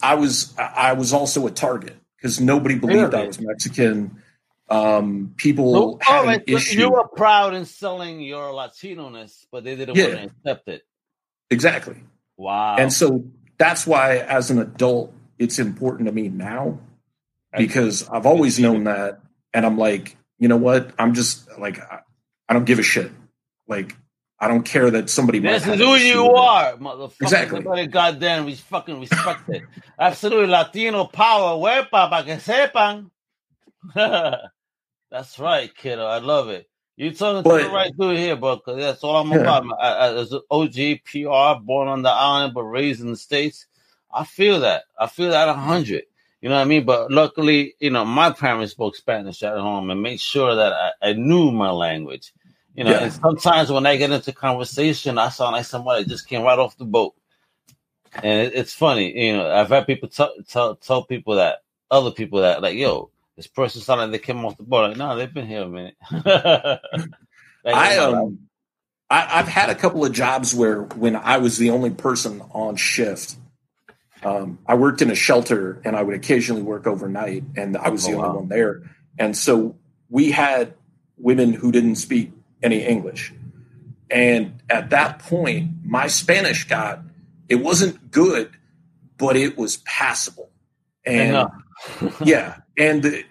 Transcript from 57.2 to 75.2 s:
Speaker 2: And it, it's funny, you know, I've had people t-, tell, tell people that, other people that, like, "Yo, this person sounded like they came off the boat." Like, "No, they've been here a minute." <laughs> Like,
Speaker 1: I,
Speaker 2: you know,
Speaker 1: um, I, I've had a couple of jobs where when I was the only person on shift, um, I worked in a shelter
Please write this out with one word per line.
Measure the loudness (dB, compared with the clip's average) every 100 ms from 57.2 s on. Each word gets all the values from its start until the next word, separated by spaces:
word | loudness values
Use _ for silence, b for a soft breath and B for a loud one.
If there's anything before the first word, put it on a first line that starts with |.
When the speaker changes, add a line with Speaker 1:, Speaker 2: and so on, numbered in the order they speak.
| _ _ _ _ _ _ _ _ _ -6
Speaker 2:
And | -2 0 0
it, | -4
it's | -6
funny, | 0 0 2 -2 -2 -2
you | 0
know, | 0
I've | 0 2
had | 2 2
people | -4 -6
t-, | -4 -4 -4 -8
tell, | -4 -2 -4
tell | -2 -2
people | -2 -8 -2 0
that, | 2 -2 _ _ _
other | 2 2
people | -4 -4 0
that, | 2 2
like, | -2 -2
"Yo, | -2 -4 -8 _ _ -20
this | -12
person | -6 -6 -4
sounded | -2 -2 -2
like |
they | -6
came | -8 -8 -8
off | -10
the |
boat." | -2 0 0
Like, | -2
"No, | -6 -6
they've | -8
been | -10 -10
here | -10
a | -10
minute." | -12 -16 -18 -12
<laughs> | -4 2 4 4 2 2 -4 -6 -10 -10 -14 _ b b b 0
Like, | 2
Speaker 1:
I, | 4
Speaker 2:
you | 4 2
know, | 0 -2
Speaker 1:
um, | -8 _ _ _ _ _ _ 0
I, | 0 2 0
I've | 0
had | 0 0
a | 0
couple | 0 0
of | -2
jobs | 0 -2 -2 -2
where | 2 2 0
when | -6 -2 -2 0
I | 0 2
was | 2 2
the | 2
only | 2 -2
person | -2 -2 -2 -4 -10 -12
on | -8 -6 -4
shift, | -2 -2 -2 -4 -12 -18 -20 _ _ _ _ _ _ _
um, | -6 -6 -6 -10 0
I | 2
worked | 2 2
in | 0
a |
shelter | 2